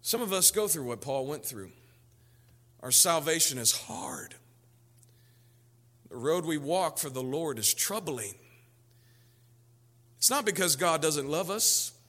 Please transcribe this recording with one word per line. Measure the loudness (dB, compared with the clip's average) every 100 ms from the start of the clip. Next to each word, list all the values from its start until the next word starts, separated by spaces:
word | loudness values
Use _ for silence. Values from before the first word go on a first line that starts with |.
Some | -2 -4
of | 0
us | 4 4
go | 4 0
through | -2
what | -4 -8
Paul | -4 -4 -4
went | -6
through. | -8 -12 -14 -16 -20 _ _ _ _ _ _ -20 _ _
Our | 2
salvation | 6 6 4 2 2 2 2
is | 0
hard. | 0 -4 -8 -6 -8 -10 -16 _ _ _ _ _ _ -20 _ _ _ _ _ _ _ _ _ -18
The | -6
road | 0 0 0
we | -4
walk | 0 0 0 -2
for | -6
the | -4
Lord | -4 -4 -4 -2
is | 0
troubling. | 0 -2 -4 -6 -8 -8 -14 -20 -20 _ _ _ _ _ _ _ _ _ _ _ _ _ _ _ _
It's | 2
not | 2 0
because | 0 0
God | 2 2 2
doesn't | 0 0 -2
love | -2 -2
us. | 0 2 2 0 -10